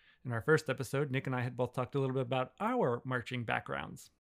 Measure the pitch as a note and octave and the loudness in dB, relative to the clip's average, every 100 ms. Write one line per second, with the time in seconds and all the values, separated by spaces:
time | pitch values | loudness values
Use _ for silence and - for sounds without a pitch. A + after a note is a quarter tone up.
0 | - _ C3 A#2 B2+ D#3 - B2 A#2+ C3+ | -20 _ -4 -2 4 4 4 -2 0 0
1 | C#3 C3 C#3 B2+ B2 B2 B2 - B2 C#3+ | 0 0 0 -2 -2 -2 -2 -2 -2 0
2 | C3+ C3 B2 C3 B2+ - G#3+ B3+ D#3 A#2+ | 0 0 0 0 -2 -2 0 2 2 2
3 | B2+ B2 A2+ B2+ A#2 A#2+ - C#3 - - | 0 -2 -2 -4 0 0 0 -6 -6 -12
4 | - _ _ _ | -16 _ _ _